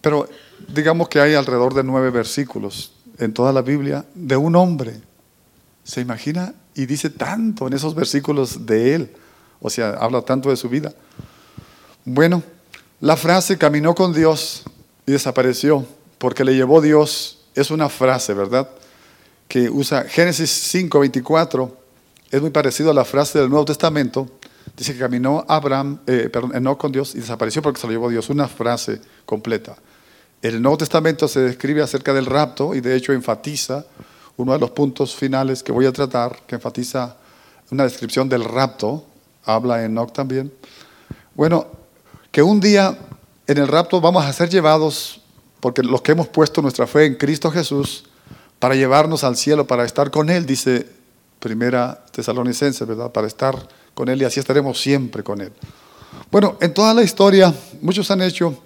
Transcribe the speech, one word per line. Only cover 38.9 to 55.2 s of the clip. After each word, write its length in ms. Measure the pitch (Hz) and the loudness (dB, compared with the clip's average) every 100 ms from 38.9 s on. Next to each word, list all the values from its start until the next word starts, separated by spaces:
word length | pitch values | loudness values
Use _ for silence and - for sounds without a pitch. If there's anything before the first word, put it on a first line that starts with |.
| 147 - _ _ _ | -4 -10 _ _ _
Habla 400 | - 110 123 117 | -2 0 2 -2
Enoc 280 | 113 110 120 | -2 -4 -4
también. 400 | - 135 131 135 - - - - _ _ - _ | -6 -4 -4 -6 -12 -20 -20 -20 _ _ -20 _
Bueno, 320 | - 151 170 - - _ _ _ - _ | 0 2 2 -2 -18 _ _ _ -20 _
que 120 | - | 2
un 180 | 156 208 | 4 6
día 360 | 196 202 190 - - - _ _ - | 6 4 4 -2 -16 -20 _ _ -2
en 120 | 143 | 0
el 80 | 143 | 4
rapto 340 | 151 175 185 | 2 2 2
vamos 240 | 165 180 | 4 2
a 80 | 143 | 0
ser 160 | 135 170 | -2 0
llevados, 720 | 185 156 156 156 151 - - _ _ _ _ | 4 4 4 2 -2 -12 -16 _ _ _ _
porque 240 | 123 123 | -4 -2
los 180 | 123 127 | 0 0
que 100 | - | 2
hemos 160 | 160 156 | 2 2
puesto 340 | - 151 - | 2 2 2
nuestra 240 | 143 - 120 | -2 0 0
fe 200 | 147 156 | 4 4
en 100 | 131 | 2
Cristo 340 | 143 151 165 | -2 0 -2
Jesús, 540 | 160 160 143 139 - - _ _ - _ _ | -2 -2 -2 -4 -8 -18 _ _ -20 _ _
para 180 | 123 135 | 0 2
llevarnos 480 | 131 139 156 160 | 4 4 4 0
al 120 | 135 120 | -2 -2
cielo, 300 | - 151 131 | 0 2 2
para 180 | 123 | 0
estar 260 | 120 - 143 | 0 0 0
con 200 | 156 156 | 0 0
Él, 160 | 180 147 | 0 0
dice 400 | 135 139 123 - - _ _ _ _ | -2 0 -2 -2 -18 _ _ _ _
Primera 640 | 117 110 120 123 123 - _ | -8 -2 0 0 -2 -6 _
Tesalonicenses, 720 | - 117 120 123 120 143 131 110 | -10 -6 -2 -2 -2 -2 -2 -6
¿verdad? 240 | 113 120 | -8 -6
Para 160 | 113 107 | -4 -4
estar 420 | - 135 131 - _ _ | -2 -4 -4 -10 _ _
con 140 | - 127 | -6 -4
Él 140 | 131 | 0
y 20 | |
así 160 | 131 139 | -2 -2
estaremos 400 | 135 143 139 120 | 0 0 0 -4
siempre 420 | 135 139 123 110 | 0 0 0 -8